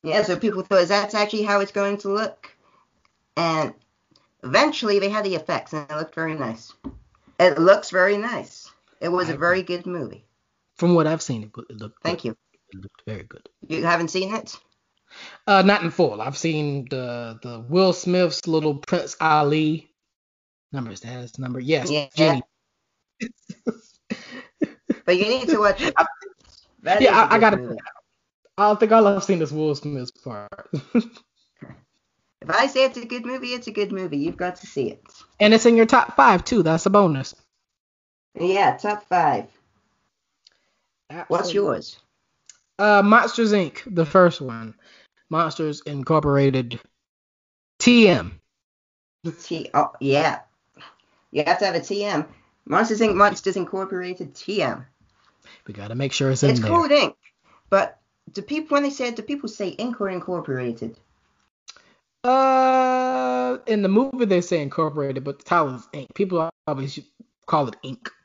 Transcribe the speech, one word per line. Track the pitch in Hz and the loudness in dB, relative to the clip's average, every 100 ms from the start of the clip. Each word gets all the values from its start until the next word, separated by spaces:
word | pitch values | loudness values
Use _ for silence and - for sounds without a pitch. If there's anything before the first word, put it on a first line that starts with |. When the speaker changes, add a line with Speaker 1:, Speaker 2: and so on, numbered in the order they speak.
Speaker 1:
yeah, | 156 190 | 0 0
so | - 175 | 0 -2
people | 226 185 | -2 -4
thought, | 180 190 | 0 2
"Is | 175 | 4
that | 202 202 214 | 0 0 -2
actually | 208 214 | -2 -2
how | 208 202 | 0 0
it's | 196 | 0
going | 202 202 202 | -2 -2 -4
to | 202 | -4
look?" | 202 220 - - _ _ _ _ _ _ _ _ - | -4 -4 -8 -20 _ _ _ _ _ _ _ _ -4
And | 165 160 143 - _ _ _ _ _ _ | -2 -2 -4 -8 _ _ _ _ _ _
eventually | 123 185 294 - 226 202 | -2 0 0 0 0 0
they | 196 | 0
had | 208 202 | -4 -4
the | 170 | -6
effects, | - 160 - | -4 -6 -6
and | 156 143 | -12 -10
it | 151 | -10
looked | 156 | -10
very | - 160 156 | -8 -8 -6
nice. | 123 113 - - - - _ _ _ - | -8 -10 -16 -18 -18 -18 _ _ _ 2
It | 180 147 | 4 6
looks | 175 202 - | 4 4 2
very | 185 190 202 | 0 2 0
nice. | 226 214 - - - _ _ _ | -4 -10 -12 -20 -20 _ _ _
It | 165 | -4
was | 180 165 | -4 -4
a | |
Speaker 2:
I | 143 | -2
Speaker 1:
very | 170 185 | 0 0
Speaker 2:
agree. | 180 175 | -2 -8
Speaker 1:
good | 180 | -8
movie. | 175 123 - _ _ _ _ _ - | -10 -10 -14 _ _ _ _ _ -2
Speaker 2:
From | 175 | 2
what | 175 156 | 4 2
I've | 160 | -2
seen, | - 117 | -4 -8
it, | 107 - - | -8 -18 -20
it | 107 | -16
looked | 107 _ | -18 _
Speaker 1:
Thank | 165 175 | -8 -6
Speaker 2:
good. | 123 | -8
Speaker 1:
you. | 110 _ _ _ | -10 _ _ _
Speaker 2:
It | 98 | -20
looked | 98 _ - | -20 _ -14
very | 104 | -14
good. | - - _ _ - | -14 -20 _ _ -10
Speaker 1:
You | 160 | -4
haven't | 170 170 165 | -2 -2 -2
seen | 185 190 226 | -4 -6 -8
it? | - - _ _ _ _ _ - - - - | -10 -20 _ _ _ _ _ -20 -20 -10 2
Speaker 2:
Uh, | 196 | 4
not | 190 202 | 6 2
in | 170 | 0
full. | - 156 104 | 0 0 0
I've | 113 139 | -10 -6
seen | 165 151 147 139 123 | -4 -4 -4 -6 -8
the, | 131 123 120 117 113 | -8 -8 -10 -12 -14
the | 123 117 117 | -16 -16 -2
Will | 175 190 | 2 2
Smith's | 175 180 180 175 - - | 2 0 2 2 -2 -2
little | 160 156 147 | 0 0 -4
Prince | - 180 143 - | -2 -2 -2 -2
Ali. | 160 151 147 156 156 160 _ _ _ _ _ _ _ _ _ | 2 2 2 2 0 -2 _ _ _ _ _ _ _ _ _
Number | 139 113 | -10 -10
is | 98 | -12
that | 117 123 | -14 -14
his | 123 - | -14 -12
number? | 127 127 | -10 -8
Yes, | 127 156 139 | -2 -2 0
Speaker 1:
Yeah. | 147 139 156 | -4 -4 0
Speaker 2:
Genie. | 160 131 - _ _ _ _ _ _ _ | 2 2 -4 _ _ _ _ _ _ _
<laughs> | 233 - _ - - - _ _ _ - - 254 - _ - - - - | -16 -16 _ -8 -8 -8 _ _ _ -14 -14 -20 -20 _ -8 -8 -8 -6
Speaker 1:
But | - 180 | 0 0
you | 208 | 2
need | 254 254 | -2 0
to | 214 | 2
watch | 208 190 | 2 2
it. | - - | -2 0
Speaker 2:
I, | 679 807 392 - _ - _ _ | 0 -2 -20 -20 _ -20 _ _
Speaker 1:
That | 156 202 | 0 4
Speaker 2:
yeah, | 262 | 6
Speaker 1:
is | 226 | 6
a | |
Speaker 2:
I, | 220 | 4
I | |
Speaker 1:
good | 220 | 6
Speaker 2:
gotta | 220 202 | 4 2
Speaker 1:
movie. | - 117 | -4 -12
Speaker 2:
check | |
it | - | -14
out. | - _ _ _ _ _ - 208 | -20 _ _ _ _ _ 0 2
I | 208 | 4
think | 220 | 4
all | 226 208 | 6 6
I've | 196 | 2
seen | 190 180 | 0 -2
is | 151 | 0
Will | 151 156 139 | -2 -2 -2
Smith's | 147 143 123 | -6 -8 -10
part. | _ 135 104 104 - - 147 - | _ -14 -14 -14 -18 -10 -10 0
<laughs> | 240 - - _ _ _ _ - - _ _ _ _ _ _ | -2 -2 -16 _ _ _ _ -20 -20 _ _ _ _ _ _
Speaker 1:
If | 135 | -4
I | 190 269 | 0 2
say | 269 262 | 2 0
it's | 254 | 0
a | 233 | -12
good | 240 | -12
movie, | 233 262 247 | -10 -10 -8
it's | 247 240 | -10 -8
a | |
good | 208 196 | -6 -4
movie. | 190 180 147 | -4 -6 -4
You've | 156 175 | -6 -6
got | 180 180 | -8 -8
to | - | -12
see | - 120 | -6 -6
it. | - _ - - _ | -8 _ -20 -20 _
Speaker 2:
And | 208 | 4
it's | 226 233 | 6 6
in | 226 | 6
your | 226 | 6
top | 247 - - | 4 2 4
five, | 262 185 | 6 6
too. | - 233 | 2 2
That's | 165 160 196 | 2 2 4
a | |
bonus. | 202 190 139 131 - _ _ _ _ _ _ _ _ _ | 4 4 2 -6 -16 _ _ _ _ _ _ _ _ _
Speaker 1:
Yeah, | - 175 196 170 - | -4 -2 2 2 0
top | 208 208 - | -4 -6 -2
five. | 180 156 113 - _ _ _ _ _ _ _ _ _ _ _ _ _ _ _ _ 156 - | 2 2 0 -6 _ _ _ _ _ _ _ _ _ _ _ _ _ _ _ _ -18 -4
What's | 170 175 | -4 -2
Speaker 2:
Absolutely. | |
Speaker 1:
yours? | 185 180 113 - - _ _ _ _ _ _ _ - | -2 -2 -4 -8 -20 _ _ _ _ _ _ _ 0
Speaker 2:
Uh, | 208 208 | 4 6
Monsters, | 202 226 226 - 220 | 8 6 4 0 2
Inc, | 208 165 - - | 2 0 -8 -6
the | 175 160 | -2 4
first | 190 180 - | 6 6 4
one. | 131 113 110 - _ _ _ _ _ | -10 -10 -14 -18 _ _ _ _ _
Monsters | 160 165 147 156 147 | -2 -2 -2 -6 -6
Incorporated. | - 143 127 160 147 139 139 131 120 120 _ _ _ _ _ _ _ _ _ _ | -10 -10 0 2 4 4 4 2 -4 -10 _ _ _ _ _ _ _ _ _ _
T | - 240 208 | 6 8 8
M. | 170 - - _ _ _ _ _ _ _ _ 165 - | 6 -2 -14 _ _ _ _ _ _ _ _ -12 -12
Speaker 1:
T-, | - 165 - 143 | -10 -10 -2 -2
oh, | 143 - | -2 -2
yeah. | 135 139 156 - - _ _ _ - _ _ _ _ | 0 2 0 -4 -14 _ _ _ -20 _ _ _ _
You | - 151 | -4 0
have | - | 0
to | 196 | 0
have | 170 | -4
a | |
T | 165 202 | -6 -6
M. | 208 160 156 - _ _ - | -4 -4 -6 -16 _ _ -2
Monsters, | 170 226 214 | 0 0 0
Inc, | 220 | 0
Monsters | 190 202 190 196 190 | 4 4 4 -6 -4
Incorporated, | 180 190 190 185 180 180 147 | -6 -6 -6 -8 -8 -10 -14
T | - - 202 | -14 -8 -4
M. | 139 120 127 _ _ _ _ _ _ - - | -4 -4 -14 _ _ _ _ _ _ -20 -18
Speaker 2:
We | 101 | -16
gotta | 104 | -10
make | 120 139 | -6 -4
sure | - 135 | -2 0
it's | 117 | 2
in | 143 | 2
Speaker 1:
It's | 123 | 2
Speaker 2:
there. | 110 | 4
Speaker 1:
called | 339 311 | 2 4
Inc, | 285 220 - _ _ _ _ _ | 2 0 -6 _ _ _ _ _
but | 196 - - _ _ - | 0 0 -8 _ _ -14
do | - | -14
people, | - 294 311 | -6 -6 -2
when | 285 | 0
they | 285 | 0
say | 277 247 | -4 -6
it, | 233 | -6
do | |
people | 208 285 226 | -8 -8 -8
say | - 190 - | -8 -8 -6
Inc | 240 233 | -10 -6
or | 196 | -6
Incorporated? | 180 175 175 160 131 123 117 113 - _ _ _ _ _ _ - - _ _ _ _ | -6 -6 -8 -6 -6 -6 -8 -12 -14 _ _ _ _ _ _ -20 -20 _ _ _ _
Speaker 2:
Uh, | 247 262 262 262 262 262 254 254 254 254 254 254 254 254 - | 0 2 4 4 4 4 2 0 -2 -2 -2 -2 -2 -4 -2
in | 214 | 0
the | 196 | 2
movie | 202 269 262 226 | 2 2 -2 2
they | 185 | 2
say | 175 170 | 0 -4
Incorporated, | 139 147 156 147 139 131 | -2 -2 -4 -2 -4 -6
but | 143 139 | -8 -12
the | |
title | - 175 147 | -2 0 0
is | 127 - | -4 -14
Inc. | 147 131 | -16 -16
People | - 196 175 160 _ - | -6 -2 -2 -4 _ -8
always | 135 139 - - _ - _ - | -6 -6 -10 -18 _ -20 _ -2
call | 156 131 | 0 0
it | - | -6
Inc. | 131 127 - _ | -14 -14 -16 _